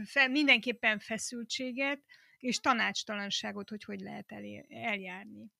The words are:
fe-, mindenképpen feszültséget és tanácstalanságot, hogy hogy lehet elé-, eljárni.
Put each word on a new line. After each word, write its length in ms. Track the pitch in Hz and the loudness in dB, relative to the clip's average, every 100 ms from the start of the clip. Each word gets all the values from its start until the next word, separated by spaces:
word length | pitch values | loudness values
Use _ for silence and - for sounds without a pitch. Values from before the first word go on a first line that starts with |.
fe-, 240 | 208 277 262 | -2 4 4
mindenképpen 680 | 269 285 247 247 226 233 214 | 6 8 6 4 0 2 2
feszültséget 1040 | - 220 - 240 226 - 254 247 277 285 _ - _ - | -2 -4 -4 -8 -6 -4 -4 -2 -2 -2 _ -20 _ -6
és 220 | 254 - | -2 2
tanácstalanságot, 1080 | 285 240 196 196 - 208 202 - 214 202 202 | 4 4 4 0 -4 -4 -2 -4 -4 -6 -8
hogy 160 | 214 | -10
hogy 160 | - 196 | -10 -10
lehet 320 | 190 208 196 | -8 -10 -12
elé-, 340 | 208 208 208 - | -12 -12 -12 -14
eljárni. 800 | 233 233 202 185 185 214 208 226 _ | -8 -4 -4 -6 -12 -14 -16 -18 _